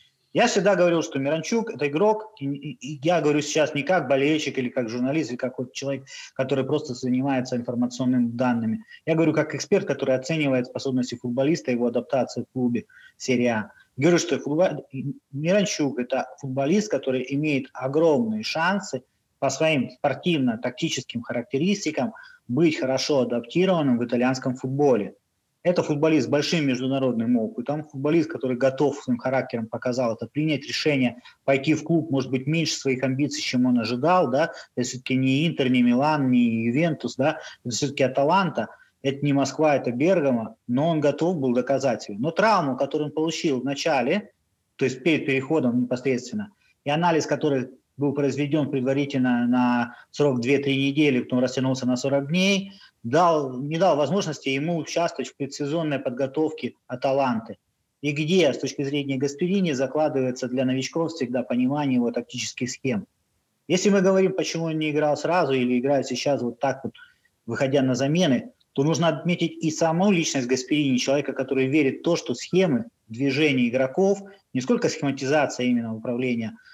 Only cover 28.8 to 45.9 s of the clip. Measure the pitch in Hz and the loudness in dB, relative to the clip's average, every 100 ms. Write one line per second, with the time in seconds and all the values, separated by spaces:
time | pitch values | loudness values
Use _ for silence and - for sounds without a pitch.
28.8 | 147 143 - 117 131 131 123 117 113 117 | 0 0 -4 -2 0 -2 -2 -6 -6 -4
29.8 | 127 123 120 107 113 147 156 139 - - | -4 -2 -2 -2 -6 -4 -2 -2 -4 -4
30.8 | 156 139 123 120 - _ - 139 147 151 | 0 2 0 -2 -20 _ 0 0 2 0
31.8 | - 165 - 135 127 131 131 165 151 - | 2 0 2 -2 0 -4 -2 -2 -2 -2
32.8 | 139 131 131 131 143 - - 127 127 123 | -2 -2 -2 -2 -2 -4 -4 0 2 2
33.8 | 117 123 151 185 143 135 170 - - - | 0 0 2 4 4 2 0 -4 -12 -6
34.8 | 123 131 - 131 131 135 165 - 127 127 | -4 -6 -2 0 2 2 0 0 2 4
35.8 | 123 123 147 151 131 123 120 113 117 131 | 4 4 2 2 2 4 4 2 0 2
36.8 | 165 151 - - 139 - - - 120 - | 0 0 -6 -2 -2 -2 -10 -12 -8 -4
37.8 | 139 120 127 127 143 185 180 123 110 - | -4 0 0 2 2 2 2 -2 -6 -10
38.8 | _ _ 139 135 143 139 135 143 156 139 | _ _ -4 -2 0 2 0 2 2 2
39.8 | 127 120 160 185 139 120 110 - - 123 | 0 0 2 4 2 0 -4 -12 -4 0
40.8 | 165 156 143 139 165 180 127 120 123 131 | 2 2 0 2 0 0 0 0 0 0
41.8 | 131 110 - 101 147 165 214 202 143 127 | 0 -2 -6 -6 -4 2 4 4 2 -2
42.8 | 139 156 151 156 160 160 165 127 127 139 | -2 -2 -2 -2 -2 -2 0 0 -2 -2
43.8 | 165 139 123 202 - _ _ _ _ - | 0 0 2 -2 -4 _ _ _ _ -2
44.8 | 131 131 175 151 - 135 135 160 127 123 | -2 0 0 2 2 -2 0 0 2 0
45.8 | 123 | 0